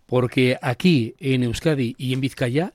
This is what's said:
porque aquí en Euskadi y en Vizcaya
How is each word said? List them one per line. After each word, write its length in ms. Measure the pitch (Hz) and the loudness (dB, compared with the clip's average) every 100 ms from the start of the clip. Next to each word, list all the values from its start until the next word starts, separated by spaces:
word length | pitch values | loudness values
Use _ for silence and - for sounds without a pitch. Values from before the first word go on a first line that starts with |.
porque 540 | - 127 123 - 127 127 | -4 -2 0 2 2 0
aquí 540 | 139 120 180 151 110 - | -4 0 4 4 2 -4
en 240 | 139 131 | -2 0
Euskadi 500 | 123 110 165 143 120 - | 0 -2 -2 0 -2 -4
y 160 | 127 | -4
en 80 | 131 | -2
Vizcaya 540 | 135 - 123 135 196 | -4 -4 -2 -2 -4